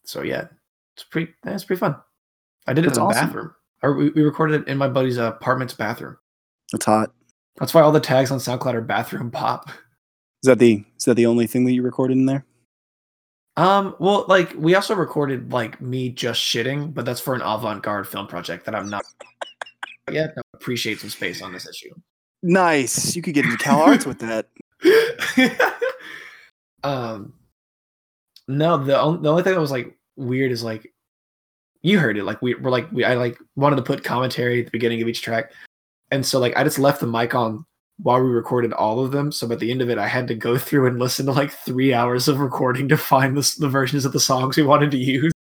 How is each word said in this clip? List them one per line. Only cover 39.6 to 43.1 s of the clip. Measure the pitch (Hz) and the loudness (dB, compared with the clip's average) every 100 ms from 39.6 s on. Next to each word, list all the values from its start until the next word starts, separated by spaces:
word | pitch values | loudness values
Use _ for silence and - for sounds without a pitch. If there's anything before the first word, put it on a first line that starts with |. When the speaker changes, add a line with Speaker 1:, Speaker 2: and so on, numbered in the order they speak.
| 107 | -2
Speaker 1:
end | 127 | -2
of | 120 | -2
it, | 110 | -2
I | 104 | -2
had | 127 123 | -2 -4
to | 113 | -4
go | 117 127 | 0 -2
through | - 147 127 | 2 2 2
and | 120 | 2
listen | 123 - 135 | -2 0 0
to, | |
like, | 135 143 | 0 -2
three | - - 127 135 | -6 -6 0 2
hours | 120 120 123 127 | 2 2 2 2
of | 135 | 0
recording | 139 - 127 127 135 | -2 0 -2 0 2
to | 151 | 0
find | - | 4